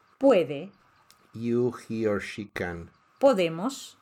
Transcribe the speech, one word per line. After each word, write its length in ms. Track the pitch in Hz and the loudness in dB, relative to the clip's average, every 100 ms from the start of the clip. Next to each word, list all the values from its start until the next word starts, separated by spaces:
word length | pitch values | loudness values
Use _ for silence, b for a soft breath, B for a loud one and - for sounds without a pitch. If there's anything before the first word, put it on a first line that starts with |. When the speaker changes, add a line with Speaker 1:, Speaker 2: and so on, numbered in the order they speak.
| _ - | _ 2
Speaker 1:
Puede. 520 | 277 208 143 143 190 - _ _ _ _ _ 113 | 4 4 2 -6 -12 -18 _ _ _ _ _ -8
Speaker 2:
You, 380 | 117 120 123 | -2 0 0
he 340 | 123 - 113 107 | -2 -8 -2 0
or 140 | 101 | 0
she 240 | - - 101 | -4 -10 -12
can. 440 | - 90 85 85 _ _ _ | -8 -8 -8 -12 _ _ _
Speaker 1:
Podemos. 800 | 277 208 170 165 226 277 - - | 4 4 0 -2 -6 -8 -14 -20